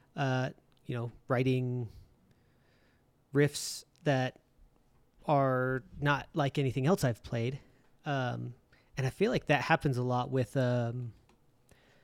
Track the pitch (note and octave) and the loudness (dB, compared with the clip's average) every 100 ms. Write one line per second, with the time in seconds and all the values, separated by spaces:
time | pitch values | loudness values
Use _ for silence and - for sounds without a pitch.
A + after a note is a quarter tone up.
0 | _ - C3+ C3 C3 - _ _ - B2 | _ -4 -2 0 -2 -6 _ _ -8 -6
1 | A#2 - - B2 C3 B2+ B2+ B2 A#2 - | -6 -8 -2 2 2 2 0 -2 -6 -10
2 | - _ _ _ _ _ _ _ _ _ | -20 _ _ _ _ _ _ _ _ _
3 | _ _ _ C#3 C#3+ - - - - _ | _ _ _ 2 2 2 -8 -10 -14 _
4 | D3+ C3 B2+ - _ _ - _ _ _ | 0 2 0 -6 _ _ -20 _ _ _
5 | _ _ - C#3+ C3+ B2+ B2+ C3 - - | _ _ 0 2 2 2 0 -4 -6 -4
6 | C#3+ C#3 - E3 C#3 - C3+ C3 C3 G3 | 0 0 -2 -2 0 0 0 0 2 2
7 | C3 A2 - A#2 A#2 C#3 - _ _ _ | 2 -2 -4 -4 -2 -4 -12 _ _ _
8 | D#3 C#3 B2 A#2+ A#2+ A#2+ _ - _ - | -4 -2 -2 -4 -8 -12 _ -20 _ -6
9 | C3 - G#3 A#3+ - C#3+ - D#3+ D3 B2 | -4 0 0 0 2 0 2 2 2 0
10 | B2+ B2 B2+ C3 B2 C#3 B2 B2 A#2 A#2+ | 0 0 0 -2 0 0 0 0 -2 -4
11 | A#2+ - _ _ _ _ _ - _ _ | -10 -14 _ _ _ _ _ -20 _ _